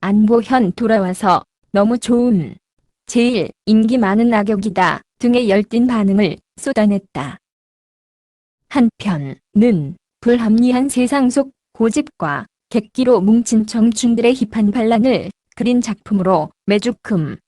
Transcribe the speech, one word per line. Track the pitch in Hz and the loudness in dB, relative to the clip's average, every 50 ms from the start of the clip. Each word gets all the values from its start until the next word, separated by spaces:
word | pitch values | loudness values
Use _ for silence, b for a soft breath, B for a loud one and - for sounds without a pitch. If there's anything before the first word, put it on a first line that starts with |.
안보현 | - 185 202 208 214 208 233 233 226 - 262 262 233 180 180 | -2 0 2 2 4 4 2 2 0 0 0 0 0 0 -2
돌아와서 | - 240 220 220 220 190 180 185 - - 196 180 - - _ _ _ _ _ | -4 -2 0 0 0 0 -2 -4 -2 0 0 0 0 0 _ _ _ _ _
너무 | _ 202 202 214 240 | _ 0 0 0 0
좋음, | 247 - - 247 240 240 247 233 185 156 110 - - _ _ _ _ _ _ _ _ _ | -4 -2 -2 0 0 2 2 0 0 -2 -4 -12 -18 _ _ _ _ _ _ _ _ _
제일 | _ - 240 233 240 254 214 156 101 - _ _ | _ -2 0 0 2 0 -2 -4 -6 -8 _ _
인기 | - 214 214 220 220 240 254 | 2 2 2 2 2 0 0
많은 | 226 190 196 214 233 240 233 | 0 2 2 2 2 2 2
악역이다 | 214 208 196 220 196 190 220 180 185 185 170 151 - _ _ _ _ | 0 0 0 -2 -2 -4 -4 -2 0 0 0 0 -4 _ _ _ _
등의 | - 240 240 247 247 214 | -2 0 0 2 2 2
열띤 | 190 202 214 - - 233 240 | 0 0 0 0 -2 0 0
반응을 | 254 247 220 208 196 196 202 214 175 - - _ _ _ | 0 0 0 0 0 2 2 0 0 -2 -6 _ _ _
쏟아냈다. | - - 285 269 - 214 208 202 196 196 _ _ - 135 139 - - _ _ _ _ _ _ _ _ _ _ _ _ _ _ _ _ _ _ _ _ _ _ _ _ _ _ | -12 -8 -6 -2 0 0 0 0 -2 -6 _ _ -10 -10 -10 -12 -16 _ _ _ _ _ _ _ _ _ _ _ _ _ _ _ _ _ _ _ _ _ _ _ _ _ _
한편, | - 294 240 226 - _ - 208 180 156 143 135 131 _ _ _ _ | -2 0 0 0 0 _ -6 -6 -4 -4 -6 -10 -12 _ _ _ _
는 | 208 214 247 226 170 147 135 170 _ _ _ _ _ | 2 2 4 2 0 -2 -6 -10 _ _ _ _ _
불합리한 | - 233 240 247 233 220 220 226 240 247 247 247 262 277 | 0 0 0 2 2 2 2 2 4 2 2 0 0 -2
세상 | - 254 254 240 - 277 269 247 | 0 -2 -2 0 0 0 0 0
속 | 247 285 269 269 _ _ _ _ _ | 0 0 -4 -4 _ _ _ _ _
고집과 | - 226 233 214 294 294 - _ _ - 156 143 139 110 - _ _ _ _ | -2 -2 0 0 -2 -4 -6 _ _ -6 -6 -6 -8 -10 -14 _ _ _ _
객기로 | - 247 214 - _ - 254 240 254 202 | -4 -4 -4 -4 _ -2 2 2 2 2
뭉친 | 180 196 220 233 233 - 233 220 220 | 4 4 2 2 2 0 0 0 0
청춘들의 | 214 - 226 214 233 226 - - 240 233 226 233 240 254 | 0 -2 0 0 0 0 0 0 0 0 2 2 0 2
힙한 | 254 240 208 - 220 214 202 208 | 0 -2 -4 -2 0 0 0 0
반란을 | 262 226 220 233 226 220 262 247 170 90 185 - _ _ _ _ | 0 0 0 0 2 2 2 0 -2 -4 -8 -14 _ _ _ _
그린 | - - 226 247 247 | -6 -2 0 0 0
작품으로 | 233 - 214 - _ - 208 196 185 185 190 165 151 160 _ _ _ | -2 -2 -6 -10 _ -4 -2 -2 0 2 0 0 0 -4 _ _ _
매주 | - 196 208 208 240 240 _ _ | -2 -2 0 0 -4 -6 _ _
금 | - 220 180 156 139 113 - _ | -4 -2 -2 -2 -4 -8 -12 _